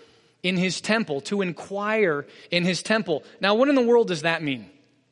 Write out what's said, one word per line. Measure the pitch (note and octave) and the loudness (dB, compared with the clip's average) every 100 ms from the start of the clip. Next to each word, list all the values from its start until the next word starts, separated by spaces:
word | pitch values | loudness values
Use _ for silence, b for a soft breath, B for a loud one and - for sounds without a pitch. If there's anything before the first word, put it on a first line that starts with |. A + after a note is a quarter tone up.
| B B B B | B B B B
in | F3+ F#3 | -2 0
his | F#3 E3 | -2 -2
temple, | - A3 G#3+ C#3 | -2 -2 -2 -6
to | - G3+ | -4 -4
inquire | F#3 E3+ - G3 G#3 A3 F#3+ D3 - B B | -4 -6 -10 -6 -2 0 0 -2 -6 B B
in | F3 | -2
his | F3 E3+ | 0 -2
temple. | - A3 F#3 D3 B B | 0 -2 0 -4 B B
Now, | F#3+ G#3+ | 0 4
what | C#4 | 4
in | C4+ | 4
the | |
world | A#3 A#3+ G#3 | 4 4 2
does | E3 | 2
that | D#3+ E3 | 0 0
mean? | D3+ B2+ G2 - _ _ _ | -2 -6 -8 -20 _ _ _